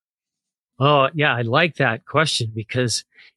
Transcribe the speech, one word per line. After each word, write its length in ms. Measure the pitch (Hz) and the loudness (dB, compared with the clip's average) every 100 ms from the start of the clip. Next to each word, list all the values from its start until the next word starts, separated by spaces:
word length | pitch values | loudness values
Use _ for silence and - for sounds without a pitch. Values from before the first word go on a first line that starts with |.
| _ _ _ _ _ _ _ - | _ _ _ _ _ _ _ -2
Oh, 320 | 139 143 135 | 2 4 2
yeah, 220 | 160 147 | 0 0
I 80 | 120 | 0
like 340 | 113 139 170 - | 0 0 0 0
that 300 | 131 113 - | -2 -2 -2
question 440 | 143 156 - 113 | 0 0 -2 -6
because, 500 | 110 107 127 123 - - _ - | -8 -6 -2 -2 -4 -10 _ -20